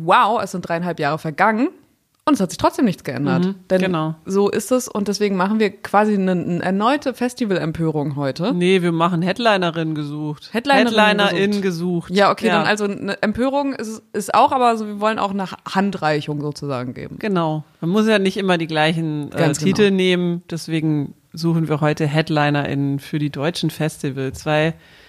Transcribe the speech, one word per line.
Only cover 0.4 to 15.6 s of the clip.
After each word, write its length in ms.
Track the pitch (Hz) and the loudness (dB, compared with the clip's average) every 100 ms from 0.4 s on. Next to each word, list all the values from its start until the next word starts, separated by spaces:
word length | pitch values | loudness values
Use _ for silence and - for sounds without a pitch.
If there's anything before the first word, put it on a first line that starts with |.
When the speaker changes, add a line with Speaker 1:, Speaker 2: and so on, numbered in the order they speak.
Speaker 1:
es 80 | 196 | -2
sind 160 | 180 - | -6 -4
dreieinhalb 320 | 170 175 160 | -4 -2 -2
Jahre 180 | 147 156 | -2 -2
vergangen 500 | 160 143 208 220 320 - _ _ _ _ - | -4 2 2 4 0 -4 _ _ _ _ 0
und 80 | |
es 80 | 277 | 0
hat 100 | 180 | 0
sich 60 | - | 0
trotzdem 260 | 330 330 | 0 2
nichts 220 | 233 - - | 0 0 -6
geändert.“ 400 | 127 147 175 180 | -4 0 2 0
Speaker 2:
Mhm, 100 | 196 - | -4 0
Speaker 1:
Denn 120 | 185 | 0
Speaker 2:
genau. 340 | 185 165 156 160 - | 2 0 -2 -6 -2
Speaker 1:
so 240 | 196 202 | 0 2
ist 240 | - - | 0 0
es 160 | 254 - | 0 0
und 180 | 214 202 | -4 -4
deswegen 300 | 202 208 190 | -2 0 0
machen 240 | 190 220 | 0 2
wir 80 | 202 | 0
quasi 440 | 208 - 202 214 202 | -2 0 2 4 2
eine, 160 | 185 | 2
eine 280 | 180 - 175 | 0 0 -2
erneute 520 | 185 196 226 294 277 | 0 0 2 0 -2
Festivalempörung 1040 | 240 247 - 220 175 156 160 160 151 151 139 | -4 -4 -2 -2 0 -2 -2 -2 -2 -2 -2
heute. 360 | 139 131 196 | -4 -2 -2
Speaker 2:
Nee, 280 | 180 180 190 | 2 2 4
wir 100 | 175 | 2
machen 300 | 165 170 170 | 2 0 0
Headlinerin 760 | 180 202 233 196 175 165 160 151 | 0 0 2 2 2 -2 -4 -4
gesucht. 540 | 147 151 151 147 - | -6 -6 -8 -8 -8
Speaker 1:
Headlinerin 360 | 220 277 269 240 | -4 2 4 4
Speaker 2:
Headlinerin 640 | 214 214 208 202 175 202 202 | 4 4 4 2 2 0 0
Speaker 1:
gesucht. 0 | 190 165 180 175 - | 0 -2 -2 -2 0
Speaker 2:
gesucht. 20 | |
Speaker 1:
Ja, 180 | 190 190 | 2 4
okay, 180 | 196 220 | 4 2
Speaker 2:
Ja. 100 | 170 | 2
Speaker 1:
dann 100 | 156 | 2
also 160 | 208 | 0
eine 400 | 202 196 196 - | -2 -4 -6 -2
Empörung 480 | 214 220 262 277 277 | -2 0 0 0 -2
ist, 320 | 254 220 220 - | -4 -8 -10 -8
ist 220 | 208 196 | -8 0
auch, 180 | 214 285 | 4 4
aber 240 | 269 240 226 | 4 2 2
so, 100 | 214 | -4
wir 140 | 202 | -4
wollen 180 | 214 220 | -2 -2
auch 140 | 196 | -2
eine 140 | 196 180 - | -4 -6 -10